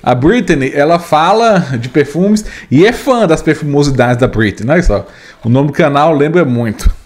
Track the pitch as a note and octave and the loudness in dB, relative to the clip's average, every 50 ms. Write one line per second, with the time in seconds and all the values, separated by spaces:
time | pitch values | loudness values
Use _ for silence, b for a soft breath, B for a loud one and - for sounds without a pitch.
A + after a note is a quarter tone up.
0 | - - B2+ B2+ B2+ E3 A3+ B3 F#3+ F3 E3+ C#3 C3 C3+ C#3 C#3+ C#3+ D#3 E3+ E3+ | 0 -2 -2 2 2 2 2 2 0 0 -2 0 -2 -2 0 0 0 2 0 -2
1 | F3 - D#3 D3+ D#3+ F3+ G#3 A3 A#3 A3+ G#3 F3+ D3 B2+ C3 A#2 A#2 B2+ - D#3 | 0 -2 0 0 2 2 2 2 2 2 2 0 0 -2 -6 -8 -8 -2 -2 -2
2 | C#3 - - D#3+ F#3 G3+ G#3+ G#3+ G#3+ B B B B B B2 C#3+ F3+ A3+ A#3+ - | -2 0 -2 -2 0 0 0 -2 -2 B B B B B 2 4 4 2 0 -2
3 | - C#4 B3+ A#3 A3 E3+ D#3 D3+ - D#3+ D3 - D#3+ C#3+ C#3 C#3+ D3 C#3+ C3 B2 | -2 -2 0 0 2 0 0 0 0 -2 -2 -2 -4 -2 -2 0 0 0 0 0
4 | B2 B2 B2 A#2 B2+ A#2 - A2 A2+ G#2 F#2+ - G#2+ B2 D#3 F3+ F3 - G#2 F#2+ | 0 0 0 0 0 0 0 0 -2 -2 -2 -4 -2 0 0 2 2 2 0 0
5 | F2+ B B B B B B B - A2+ A#2+ C3+ C#3+ D3+ C#3 - E3+ D3 C#3 C#3 | -4 B B B B B B B -2 0 0 2 0 0 0 0 0 0 2 2
6 | D3 E3 D#3+ C#3 C#3+ D3+ - F3+ D#3+ C3 A#2+ A#2 A#2 A2+ G#2 - - - - - | 2 2 2 2 0 0 2 0 0 0 -2 -2 -4 -4 -6 0 0 0 0 0
7 | - | -14